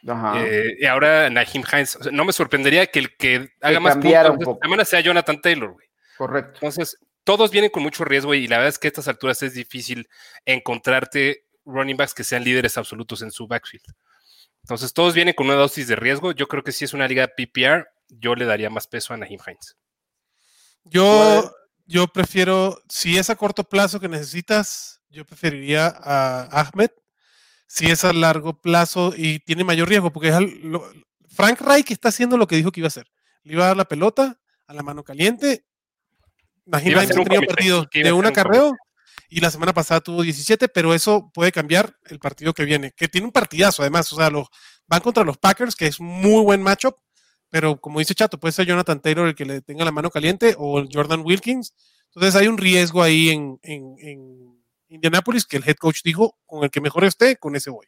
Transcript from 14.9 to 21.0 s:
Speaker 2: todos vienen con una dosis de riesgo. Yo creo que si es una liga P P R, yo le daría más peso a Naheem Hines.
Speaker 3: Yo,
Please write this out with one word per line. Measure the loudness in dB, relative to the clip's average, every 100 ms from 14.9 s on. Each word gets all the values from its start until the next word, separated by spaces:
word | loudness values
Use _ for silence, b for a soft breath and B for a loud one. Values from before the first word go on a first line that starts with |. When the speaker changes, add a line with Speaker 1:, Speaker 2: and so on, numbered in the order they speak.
Speaker 2:
todos | 0 2
vienen | 4 0
con | 0 0
una | 2
dosis | 2 0 -4
de | -2
riesgo. | -2 -2 -4
Yo | -6 -6
creo | -6
que | -8
si | -10
es | -8
una | -4 -4
liga | 0 -2 -4
P | -10
P | -2
R, | 2 2 -2 _ _
yo | _ -4
le | -2 -2
daría | -2 -4
más | -8 -10
peso | -12 -12
a | -12
Naheem | -14 -18 -20
Hines. | -20 -20 _ _ _ _ _ _ _ _ _ _ _
Speaker 3:
Yo, | _ 2